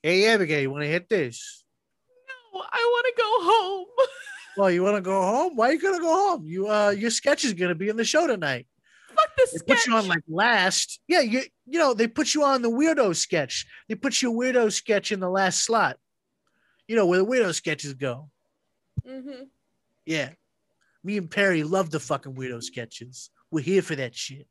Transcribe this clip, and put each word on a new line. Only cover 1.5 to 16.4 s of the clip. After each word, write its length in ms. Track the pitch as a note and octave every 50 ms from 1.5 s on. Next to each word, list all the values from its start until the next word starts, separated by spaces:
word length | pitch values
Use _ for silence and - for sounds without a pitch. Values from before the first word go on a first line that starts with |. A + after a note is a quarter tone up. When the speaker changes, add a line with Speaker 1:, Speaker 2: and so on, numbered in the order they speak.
| - - _ _ _ _ _ _ _ _ _ _ B4 B4 B4+ C5 C5 B4+ A#4+ A4 G4
Speaker 2:
No, 80 | F#4
I 300 | - - - A4+ A#4 A#4+ A#4+
wanna 220 | A#4+ B4 B4+ A#4+
go 340 | A#4+ A4+ G#4 A4 A4+ F4 F4
home. 340 | A4 A4+ F#4+ F#4 G4 F#4+ F4+ A4 B4
<laughs> 100 | B4 C5+ C5 C5 - - G#5 G5+ - - - -
Speaker 1:
Well, 140 | G3 G3 F#3+
you 120 | F3 F3 F#3
wanna 180 | G3+ G#3 G3+
go 200 | F3+ F#3 F#3+ G3
home? 360 | F#3 F#3 G#3+ C4 E4+ F#4 D#4
Why 140 | A3+ A3 B3+
you 100 | D#4 D4+
gonna 180 | - G4 F#4+ E4+
go 140 | E4 E4 D#4+
home? 320 | F#4 G4+ G4+ F4 B3 D#3
You, 220 | D#3 E3+ F#3+ G3 G#3
uh, 200 | G#3+ G#3 G#3 G3+
your 180 | G3+ G3 G#3+ A#3
sketch 340 | A3+ - - - C#4+ - -
is 80 | B3+ G3
gonna 220 | E3 F3+ F3 F3
be 140 | D#3 F#3+ G#3
in 80 | G#3+
the 80 | A3+ A3+
show 200 | - - D#4 F4
tonight. 420 | D4+ A#3 F#3+ D#3+ C#3+ C3 A#2+ - _ _ _ _ _ _ _ _ _
Speaker 2:
Fuck 260 | - D#5+ D#5+ D#5+ -
this 160 | - B4+ -
Speaker 1:
They 80 | - - - - C5
put 100 | A#4 A4+
you 80 | B3+ A3+
on, 80 | A3 G#3
Speaker 2:
sketch. 60 | F#3+ E3+
Speaker 1:
like, 80 | D#3+ - -
last. 720 | D#3 F3+ G#3 A#3+ A#3 G3+ F#3 F#3+ E3+ - - - - - _ -
Yeah, 100 | E4+ F4
you, 200 | C4+ A3 A3 C4 - - _ _ _
you 120 | B3 C4+
know, 160 | E4+ D#4+ C#4 A#3+
they 140 | G3+ A3+
put 260 | A#3 - C#4+ D4+ - -
you 120 | D4+ D4
on 160 | C#4 C4+ B3+
the 80 | A#3+ A#3
weirdo 420 | A#3 B3+ D4+ D#4+ D#4 C#4+ A#3+ G3 E3
sketch. 480 | - - - F#3 D#3+ C#3 - - - - - - - _ -
They 60 | A3
put 260 | - - C#4 - -
your 100 | C4 A#3+
weirdo 400 | A3+ A3+ B3 C4 B3+ B3 A#3 G#3+
sketch 400 | G3 - _ - G#3 G3 - -
in 80 | G#3+ F#3+
the 100 | F#3+ F3+
last 300 | F#3 F#3+ G3 F#3 F3+ - -
slot. 320 | - A3+ A3 F#3 C3+ C3 _ _ _ _ _ _ _ _ _